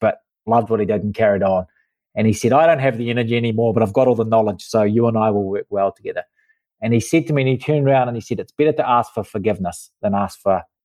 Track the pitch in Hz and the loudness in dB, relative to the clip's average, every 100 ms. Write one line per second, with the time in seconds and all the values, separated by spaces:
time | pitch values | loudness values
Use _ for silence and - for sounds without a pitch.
0 | 110 - _ _ - 120 107 110 101 107 | -2 -2 _ _ -2 0 0 -2 0 -2
1 | 104 104 110 101 98 92 90 _ _ _ | -4 0 0 2 2 0 -4 _ _ _
2 | _ - 110 104 120 131 165 156 135 113 | _ -2 0 0 2 4 4 4 0 -2
3 | 120 120 113 117 117 110 117 113 110 117 | -2 -2 -2 -2 -2 0 0 2 0 2
4 | 127 113 110 113 107 92 - 113 104 110 | 2 2 2 2 0 -4 -4 0 2 2
5 | 117 113 110 101 95 98 - 98 98 - | 0 2 0 0 -2 -6 -6 -2 -2 -4
6 | 98 87 - _ _ _ _ _ 113 117 | -10 -10 -12 _ _ _ _ _ -2 0
7 | - 165 165 147 131 127 - 151 139 135 | 2 0 0 0 0 -2 -2 0 2 2
8 | 127 117 - 98 92 - 151 - - 120 | 0 -4 -8 -8 -6 -2 0 0 2 0
9 | 117 - 101 107 104 90 90 85 - _ | 0 -6 -8 -4 -4 -2 -4 -8 -16 _
10 | 104 101 98 - 98 92 85 _ | -4 -2 -4 -4 -2 -2 -4 _